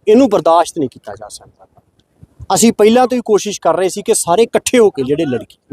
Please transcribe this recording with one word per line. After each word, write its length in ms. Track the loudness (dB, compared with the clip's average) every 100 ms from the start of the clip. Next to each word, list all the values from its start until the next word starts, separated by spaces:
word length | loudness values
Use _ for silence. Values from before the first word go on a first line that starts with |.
| 2
ਇਹਨੂੰ 220 | 2 4
ਬਰਦਾਸ਼ਤ 500 | 2 2 2 0 -4
ਨਹੀਂ 100 | -8
ਕੀਤਾ 240 | -8 -20 -18
ਜਾ 120 | -18
ਸਕਦਾ। 380 | -20 -20 _ _ _ _ _ _ _ -20 -16 -4 0
ਅਸੀਂ 180 | 2 4
ਪਹਿਲਾਂ 300 | 4 4 2
ਤੋਂ 100 | -2
ਹੀ 40 | -2
ਕੋਸ਼ਿਸ਼ 360 | -2 -2 -4
ਕਰ 140 | -2 0
ਰਹੇ 140 | -2
ਸੀ 120 | -4
ਕਿ 120 | -4
ਸਾਰੇ 300 | -2 0 0
ਇਕੱਠੇ 360 | 0 -2 0 2
ਹੋ 100 | 2
ਕੇ 140 | 0
ਜਿਹੜੇ 220 | -4 -4 -4
ਲੜਕੀ, 320 | -6 -8 _ -14